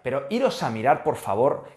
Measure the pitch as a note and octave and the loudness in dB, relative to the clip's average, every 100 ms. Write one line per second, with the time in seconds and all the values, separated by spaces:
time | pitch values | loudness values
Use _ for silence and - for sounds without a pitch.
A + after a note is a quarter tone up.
0 | - C#3 - A#3+ C4+ - C#3+ A2 B2 C#3 | -4 -4 -2 0 0 0 -4 0 2 2
1 | D3+ - A2 G2+ C3+ - - | 0 -2 -2 2 2 0 -8